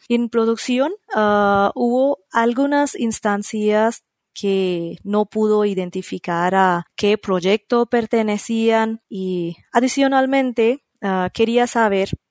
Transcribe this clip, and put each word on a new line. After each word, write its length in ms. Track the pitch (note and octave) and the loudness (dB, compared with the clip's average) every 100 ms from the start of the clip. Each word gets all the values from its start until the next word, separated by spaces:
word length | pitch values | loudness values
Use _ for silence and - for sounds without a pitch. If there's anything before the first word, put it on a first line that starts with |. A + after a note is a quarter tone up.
| - | -2
En 220 | A#3 A#3 | -2 0
producción, 640 | A#3 A3+ A3+ - B3 C#4+ G#4 - | -2 0 -2 -2 -2 -2 -4 -6
ah, 580 | D4+ G#3+ G#3 G3+ G3+ G3+ | 0 2 4 4 2 0
hubo 460 | - A#3+ B3 C4+ C#4 _ | 0 0 2 0 0 _
algunas 640 | A#3 A#3 A#3+ C#4+ C#4+ C#4+ - | 0 0 2 0 2 0 -2
instancias 1040 | A3+ G#3+ G#3+ G3+ G#3 G#3+ G#3 G#3 A3 A#3 _ _ _ | -4 -2 -2 -4 -4 -2 0 2 2 -2 _ _ _
que 640 | - G3+ F#3+ F#3 F3 E3+ E3+ | -6 -2 0 0 -2 -6 -10
no 220 | G3 G#3 G#3+ | -4 -2 0
pudo 400 | G#3+ G#3+ G#3+ G#3 | 0 2 2 2
identificar 880 | F#3 F3+ F#3 - F#3 - E3+ F3+ | -2 -4 -6 -8 -10 -4 0 2
a 320 | F#3+ F#3+ F3 - - | 4 2 2 -4 -4
qué 220 | G3+ G#3 | 0 0
proyecto 640 | - F#3 F3 A3 - A#3+ | 0 -2 0 -2 0 -2
pertenecían 1160 | A#3+ A#3+ A3+ A#3 G#3+ G#3 - A3+ A3+ A3 A3 A3+ - | 0 -2 0 -2 0 -4 -4 -2 2 2 0 -4 -10
y 460 | G3 F#3 F3+ E3+ F3 _ | -8 -4 -4 -6 -8 _
adicionalmente, 1080 | B3 B3+ C#4 C4+ C4+ C4 C4+ C4 A#3 A3+ C4+ _ _ | 0 0 0 2 2 2 0 0 0 0 0 _ _
ah, 260 | G3+ F#3 F3+ | -4 -2 -2
quería 320 | - A3+ A#3+ A#3+ | 0 0 2 0
saber 420 | A#3+ A3 G3 G3 - _ | 2 2 2 -2 -6 _